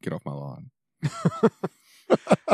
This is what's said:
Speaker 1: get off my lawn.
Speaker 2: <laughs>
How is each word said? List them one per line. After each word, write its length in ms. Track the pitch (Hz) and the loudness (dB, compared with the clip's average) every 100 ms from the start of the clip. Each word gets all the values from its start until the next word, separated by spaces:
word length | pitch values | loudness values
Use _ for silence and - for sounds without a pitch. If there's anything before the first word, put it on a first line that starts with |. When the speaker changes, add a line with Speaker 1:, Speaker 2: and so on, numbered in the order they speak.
Speaker 1:
get 100 | - | -8
off 100 | 78 | -6
my 60 | - | -8
lawn. 400 | 71 71 - 127 _ _ _ | -8 -10 -12 -16 _ _ _
Speaker 2:
<laughs> 0 | 151 679 622 659 - - - - _ - - - - - - | -6 -2 -2 2 0 0 -8 -10 _ -20 0 0 4 2 2